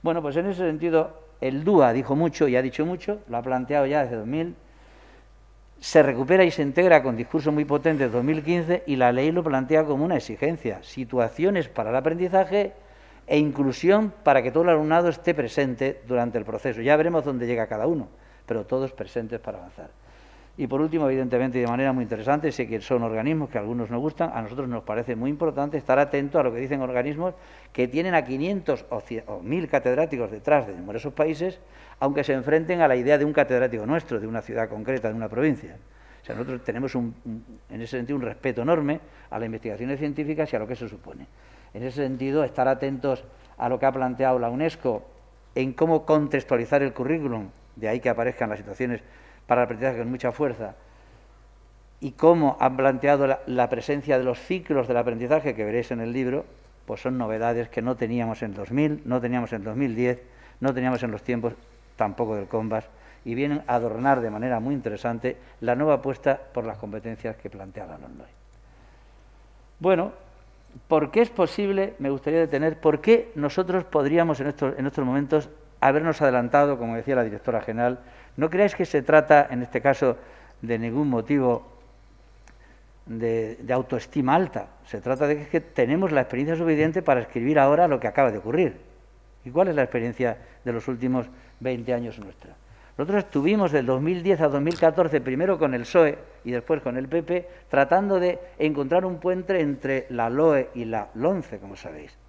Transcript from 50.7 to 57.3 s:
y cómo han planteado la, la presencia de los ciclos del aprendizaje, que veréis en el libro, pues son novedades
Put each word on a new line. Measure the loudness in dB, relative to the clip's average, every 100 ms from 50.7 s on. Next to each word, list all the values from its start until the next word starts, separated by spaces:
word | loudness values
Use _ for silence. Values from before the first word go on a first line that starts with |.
| -12 -20 -20 -20 -20 -20 -20 -20 -20 -20 -20 -20 -12
y | -12
cómo | 4 6 6 4 2
han | 0 4
planteado | 2 4 2 4
la, | 4 0 -2
la | 0 0
presencia | 0 -2 -4 0 2
de |
los | 2 -4
ciclos | -4 -6 0 -2 2
del | 0
aprendizaje, | 0 -4 0 0 0
que | -4
veréis | -2 -2 -4
en | -6
el | -4
libro, | -4 -2 -4 -6 -20 -20 -20
pues | -12 -8
son | -4 -4
novedades | -4